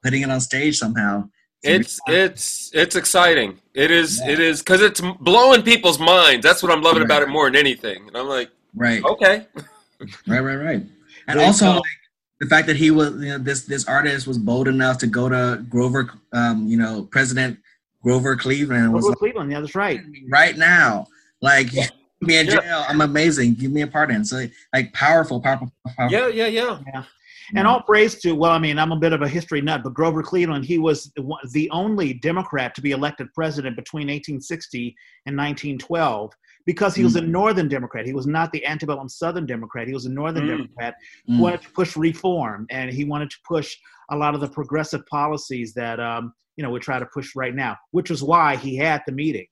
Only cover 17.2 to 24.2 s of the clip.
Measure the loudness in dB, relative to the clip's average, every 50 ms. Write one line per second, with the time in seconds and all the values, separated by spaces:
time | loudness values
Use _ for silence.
17.2 | 0 0 0 -2 -2 -4 -4 -10 _ _ _ _ _ _ _ _ _ 0 2 2
18.2 | 2 0 -2 -2 0 -2 0 0 0 0 2 2 2 4 2 4 2 2 2 2
19.2 | -2 -4 -2 -4 -6 -6 -6 -6 -8 -6 -4 -4 -2 -2 -2 -4 -6 -14 -20 -18
20.2 | -10 0 4 4 4 4 4 2 2 4 6 6 4 4 2 -2 -6 _ _ _
21.2 | _ _ _ _ 2 4 4 4 4 2 -2 -2 -2 -2 -6 _ _ _ _ _
22.2 | 0 2 2 4 4 4 2 0 0 0 -4 -4 -2 -2 0 2 2 2 2 2
23.2 | 2 2 2 2 2 2 2 2 -2 -4 -2 -2 -4 -2 0 -2 0 0 0 -2